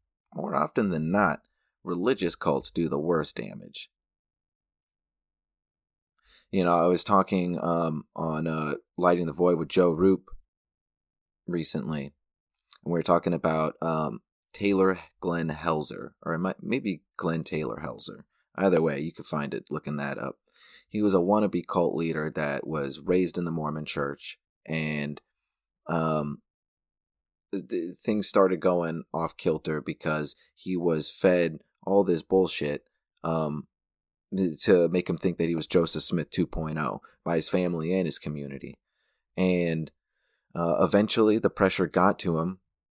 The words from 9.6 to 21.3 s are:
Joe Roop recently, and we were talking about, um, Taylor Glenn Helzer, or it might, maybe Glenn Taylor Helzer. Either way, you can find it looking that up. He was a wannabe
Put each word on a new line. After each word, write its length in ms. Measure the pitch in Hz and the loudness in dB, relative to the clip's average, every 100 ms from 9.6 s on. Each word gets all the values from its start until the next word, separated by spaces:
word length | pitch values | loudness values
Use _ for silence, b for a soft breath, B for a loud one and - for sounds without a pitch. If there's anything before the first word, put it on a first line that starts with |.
| 80 | 2
Joe 220 | - 87 | 4 4
Roop 400 | 80 95 95 - - - _ _ _ _ _ _ _ _ _ - | 6 6 4 0 -18 -20 _ _ _ _ _ _ _ _ _ -6
recently, 680 | 87 78 80 71 76 69 - _ _ _ _ _ - | -4 -2 -4 -4 -6 -8 -12 _ _ _ _ _ -14
and 80 | - | -4
we 60 | 85 | -2
were 60 | |
talking 280 | 80 85 87 | 2 2 2
about, 440 | 85 82 80 78 - | 0 0 0 -2 -2
um, 400 | 82 80 78 - - _ _ | -2 -2 -2 -6 -16 _ _
Taylor 480 | - 101 98 95 90 - _ | -4 0 4 4 2 -6 _
Glenn 300 | 92 85 82 | -4 -2 -4
Helzer, 640 | 76 82 80 76 - - - | -4 -2 -2 -2 -10 -14 -12
or 120 | - | -6
it 40 | 82 | -4
might, 240 | 92 - | -4 -4
maybe 400 | 85 127 113 82 _ - | -4 -4 -2 -6 _ -6
Glenn 280 | 87 82 | -4 -2
Taylor 380 | 78 78 73 - | -4 -4 -4 -6
Helzer. 400 | - - - - - _ _ - | -10 -8 -10 -10 -20 _ _ 0
Either 240 | 98 85 | 4 4
way, 180 | 80 71 | 4 0
you 140 | 80 | -4
can 120 | - | -8
find 280 | 78 76 71 | -8 -6 -4
it 160 | - - | -6 -6
looking 260 | 76 - 73 | -8 -6 -6
that 220 | 71 69 | -6 -6
up. 200 | - - _ B B B B | -8 -12 _ B B B B
He 140 | 107 | 0
was 120 | 104 | 4
a 40 | 95 | 4
wannabe 480 | 87 | 4